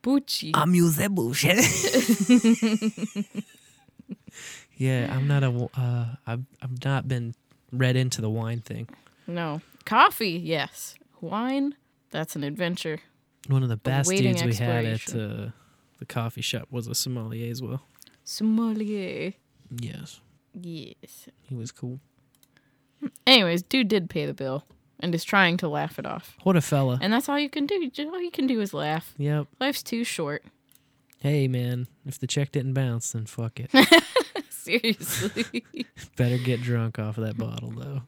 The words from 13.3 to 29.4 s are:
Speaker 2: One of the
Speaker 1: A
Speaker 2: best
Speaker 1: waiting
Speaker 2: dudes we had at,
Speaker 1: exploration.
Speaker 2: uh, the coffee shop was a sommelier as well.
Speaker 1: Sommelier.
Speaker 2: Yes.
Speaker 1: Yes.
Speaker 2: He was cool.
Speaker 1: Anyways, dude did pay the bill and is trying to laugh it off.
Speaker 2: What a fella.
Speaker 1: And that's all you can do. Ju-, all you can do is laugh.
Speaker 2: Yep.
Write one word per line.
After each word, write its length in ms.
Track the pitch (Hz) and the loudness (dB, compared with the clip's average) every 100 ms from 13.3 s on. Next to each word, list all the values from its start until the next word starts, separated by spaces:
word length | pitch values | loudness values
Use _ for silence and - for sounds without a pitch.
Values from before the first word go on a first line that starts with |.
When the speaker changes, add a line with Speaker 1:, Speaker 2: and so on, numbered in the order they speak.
| _ - | _ 0
Speaker 2:
One 160 | 135 | 2
of 60 | 127 | 2
the 40 | |
Speaker 1:
A 40 | 110 | -2
Speaker 2:
best 300 | - 135 139 | 0 2 2
Speaker 1:
waiting 280 | 190 123 | 4 4
Speaker 2:
dudes 240 | 117 120 107 | 4 0 0
we 60 | |
had 200 | 120 120 | 2 2
at, 80 | 113 | 0
Speaker 1:
exploration. 520 | 110 - 113 107 110 | -2 -4 -6 -6 -6
Speaker 2:
uh, 60 | 104 - _ _ _ _ | -8 -12 _ _ _ _
the 80 | |
coffee 360 | 127 123 117 - | -8 -6 -6 -6
shop 260 | 117 117 - | -6 -6 -6
was 160 | 120 117 | -8 -4
a 60 | |
sommelier 560 | 120 135 123 110 113 117 | -4 -4 -4 -6 -6 -6
as 120 | 117 | -6
well. 200 | 117 131 _ _ - _ | -6 -8 _ _ -20 _
Speaker 1:
Sommelier. 1080 | - - 220 220 226 214 208 208 185 - 175 - _ _ - 120 | -12 -2 2 2 2 -2 -2 -4 -4 -4 -6 -8 _ _ -14 -8
Speaker 2:
Yes. 420 | 117 - 151 - _ _ _ | -8 -10 -14 -18 _ _ _
Speaker 1:
Yes. 720 | - 175 160 120 - - - - _ | -16 -12 -12 -14 -18 -20 -20 -20 _
Speaker 2:
He 140 | _ | _
was 160 | 127 113 | -10 -10
cool. 280 | - 123 131 _ _ _ _ _ _ _ _ _ _ 285 - | -10 -10 -10 _ _ _ _ _ _ _ _ _ _ -10 -2
Speaker 1:
Anyways, 380 | - 254 180 170 | 6 6 6 0
dude 240 | - 262 214 | 0 0 2
did 220 | 208 165 | 0 0
pay 140 | 170 147 | -4 -6
the 60 | |
bill 300 | 139 135 139 _ _ _ - | -6 -6 -6 _ _ _ -8
and 160 | 175 | -4
is 80 | 170 | -4
trying 340 | - 202 180 175 | 2 4 4 4
to 100 | 170 | -2
laugh 300 | 147 147 - | -2 -4 -6
it 80 | |
off. 320 | - - - - | -10 -10 -12 -2
Speaker 2:
What 120 | 190 | 4
a 60 | 180 | 4
fella. 380 | - 143 135 123 | 4 2 2 2
Speaker 1:
And 100 | 185 | 2
that's 160 | 226 277 | 2 2
all 100 | 285 | -2
you 100 | 285 | 0
can 160 | 302 | -2
do. 240 | 285 403 285 | 0 0 -2
Ju-, 200 | - 302 | -6 -8
all 120 | 359 | -6
you 100 | 349 | -6
can 140 | - | -2
do 160 | 262 233 | 0 2
is 120 | 202 | 0
laugh. 400 | 147 151 160 - - | -2 -2 -2 -6 -4
Speaker 2:
Yep. 300 | 143 151 | 0 0